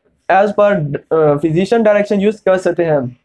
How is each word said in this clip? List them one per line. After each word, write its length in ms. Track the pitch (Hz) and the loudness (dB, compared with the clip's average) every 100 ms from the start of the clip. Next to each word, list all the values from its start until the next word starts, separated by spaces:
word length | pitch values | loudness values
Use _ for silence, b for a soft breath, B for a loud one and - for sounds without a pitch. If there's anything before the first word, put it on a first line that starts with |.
| _ _ - | _ _ 0
as 160 | 185 170 | 2 2
per, 500 | - 202 190 147 147 - | 2 0 0 -4 -8 -4
अ, 200 | 160 151 143 | 0 2 0
physician 440 | 165 156 190 233 | 0 -2 0 0
direction 400 | 214 208 202 202 | 2 0 0 0
use 220 | 202 208 - | -2 -2 -2
कर 120 | 185 | 0
सकते 260 | 185 170 | -2 -2
हैं। 340 | 165 151 123 - | 0 -2 -2 -12